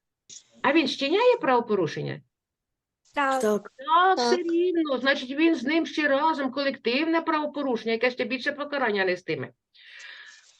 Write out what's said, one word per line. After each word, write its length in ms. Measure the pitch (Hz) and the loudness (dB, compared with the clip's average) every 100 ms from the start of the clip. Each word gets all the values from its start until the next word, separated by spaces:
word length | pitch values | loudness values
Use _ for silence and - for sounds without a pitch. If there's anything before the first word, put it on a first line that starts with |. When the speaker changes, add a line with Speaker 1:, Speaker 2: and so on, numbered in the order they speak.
| _ _ - - _ _ | _ _ -20 -20 _ _
Speaker 1:
А 100 | - | 2
він 140 | 311 269 | 4 2
щиняє 500 | - 277 381 494 466 | 0 0 4 4 4
правопорушення? 800 | 277 247 226 202 147 160 143 139 _ _ _ _ _ _ _ _ _ 285 | 4 2 2 0 -2 -4 -8 -10 _ _ _ _ _ _ _ _ _ -4
Speaker 2:
Так. 260 | 269 262 | -2 0
Speaker 3:
Так. 300 | 220 208 - - | 2 0 -2 -12
Speaker 1:
Так, 400 | 277 330 370 370 | 0 4 4 4
все 180 | 240 359 | 2 2
Speaker 4:
Так. 80 | 339 | 0
Speaker 1:
рівно. 460 | 339 359 339 302 254 | 0 2 0 0 0
Значить, 340 | 269 277 254 | 0 0 -2
він 240 | 277 330 330 | 0 2 2
з 80 | |
ним 220 | 240 330 311 | 0 -2 -2
ще 220 | - 294 | -2 0
разом, 440 | 269 311 294 262 | 2 2 0 -2
колективне 680 | 269 277 269 233 254 320 330 | -2 -4 -2 -2 0 0 0
правопорушення, 680 | 330 311 302 294 277 226 220 | 0 -2 -2 -4 -4 -4 -2
яке 200 | 226 247 | -2 -2
ще 140 | 247 226 | -2 -4
більше 260 | 254 285 | -4 -6
покарання 540 | 285 285 285 240 202 190 | -8 -6 -4 -2 0 0
нестиме. 440 | 180 - 151 123 _ _ _ - - - - - - _ | -2 -4 -6 -8 _ _ _ -20 -20 -20 -20 -20 -20 _